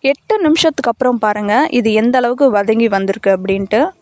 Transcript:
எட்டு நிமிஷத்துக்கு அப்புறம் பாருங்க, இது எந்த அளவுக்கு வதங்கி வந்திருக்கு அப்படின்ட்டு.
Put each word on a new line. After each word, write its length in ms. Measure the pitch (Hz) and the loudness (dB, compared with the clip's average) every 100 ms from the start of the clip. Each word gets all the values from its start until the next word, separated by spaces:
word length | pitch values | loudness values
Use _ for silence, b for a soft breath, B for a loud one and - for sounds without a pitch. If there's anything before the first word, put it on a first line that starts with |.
| 269 | 0
எட்டு 240 | 285 _ 440 330 | -2 _ 0 2
நிமிஷத்துக்கு 460 | 311 320 302 247 | 2 0 0 -4
அப்புறம் 280 | 226 254 240 214 | -2 -2 0 -2
பாருங்க, 300 | 208 208 220 311 247 | -2 0 0 0 0
இது 80 | 220 214 | 0 0
எந்த 140 | 226 254 | 2 0
அளவுக்கு 260 | 240 254 277 208 | 0 2 2 2
வதங்கி 300 | 202 226 233 196 | 0 0 0 0
வந்திருக்கு 360 | 196 196 196 190 | -2 -2 0 0
அப்படின்ட்டு. 460 | 185 196 190 220 330 - | -2 -4 -2 -2 -2 -4